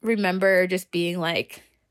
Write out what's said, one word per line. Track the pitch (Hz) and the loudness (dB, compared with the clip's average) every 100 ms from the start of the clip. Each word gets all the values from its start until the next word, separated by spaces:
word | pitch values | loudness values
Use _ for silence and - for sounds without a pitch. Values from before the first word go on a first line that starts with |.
remember | 220 220 196 185 190 185 185 | -4 0 0 0 2 4 2
just | 185 - | -2 -4
being, | 175 170 180 | -4 -2 -2
like, | 160 170 - - - _ _ | -2 -4 -6 -12 -20 _ _